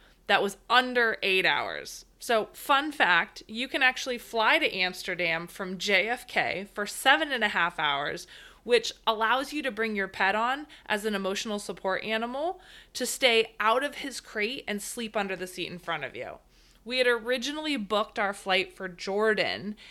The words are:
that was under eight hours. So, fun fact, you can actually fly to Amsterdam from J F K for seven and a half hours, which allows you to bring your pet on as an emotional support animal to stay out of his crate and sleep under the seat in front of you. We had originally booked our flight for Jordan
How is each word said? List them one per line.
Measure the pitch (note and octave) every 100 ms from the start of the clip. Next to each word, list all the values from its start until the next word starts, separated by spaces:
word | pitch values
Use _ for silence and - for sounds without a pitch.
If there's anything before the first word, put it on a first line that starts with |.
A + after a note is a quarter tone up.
| _ _ -
that | G3+
was | G3 - -
under | A#3+ B3+ B3 A3+ -
eight | G3 F#3+
hours. | F3 D3 G#2+ D2 - - - _
So, | - A3+ G3+
fun | - - C#4 D4+
fact, | C#4+ G3 F3 E3 - -
you | A3 B3+
can | D#4+
actually | C4 B3+ C4+ A#3+
fly | - A3+ A3 D#4
to | C#4+
Amsterdam | F#3+ F#3 F#3 - F3 E3+ E3 E3+
from | - F#3 F#3
J | G3 F#3+ G#3+
F | B3 -
K | G3 C3 - G3+
for | - G3+
seven | - C4+ D4+ D4+
and | B3+
a | G#3+
half | G#3 E3+ -
hours, | D3+ C#3 D3+ E3 - - - -
which | G#3+ A#3 A3+ - -
allows | G#3+ A3 B3+ C#4
you | D4
to | C4
bring | G#3+ A3+ G#3
your | F#3+
pet | - G3 G#3
on | A#3 C#4 D4+ - -
as | G#3+
an | G#3+ G3+
emotional | F#3+ F#3+ A3+ G#3
support | - F3+ F#3+ F#3
animal | G#3+ A3 A#3 C4 E4 F#4 - - -
to | -
stay | B3 - C4 A3+ A3 -
out | G#3+ A#3+
of | C#4+ -
his | C#4+ A#3
crate | - G#3+ G#3 C4+ -
and | G#3
sleep | - - A3 G#3+
under | G3
the | F#3 F#3
seat | F#3 D#3+
in | F3
front | - D#3+
of | C3
you. | A2+ G#2+ D2+ _ _ _ _
We | A3 B3+
had | B3
originally | A#3+ A3 B3+ B3+ D4+ D#4 C#4
booked | G3 G#3 G#3+ -
our | G3+
flight | G3+ G3 F#3+ F#3
for | - F#3+
Jordan | E3+ - G3 A3 G3+ C3 F#2+ F#3 G#3 -